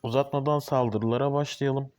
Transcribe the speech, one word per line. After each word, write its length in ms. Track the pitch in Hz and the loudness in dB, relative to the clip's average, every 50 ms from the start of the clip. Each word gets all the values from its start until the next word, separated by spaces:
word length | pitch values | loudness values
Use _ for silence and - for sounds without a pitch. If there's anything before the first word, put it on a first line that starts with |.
| - | -4
Uzatmadan 560 | 120 113 135 139 139 - 143 135 147 151 147 | 2 2 2 2 2 0 -2 0 2 0 0
saldırılara 720 | 143 - 147 131 123 120 104 107 107 113 117 123 135 143 139 | 0 0 0 2 2 2 0 0 0 0 0 2 0 0 0
başlayalım. 580 | 143 147 - - - 139 139 135 139 139 135 _ | 0 -2 -2 -4 -4 -2 -2 0 -2 -4 -8 _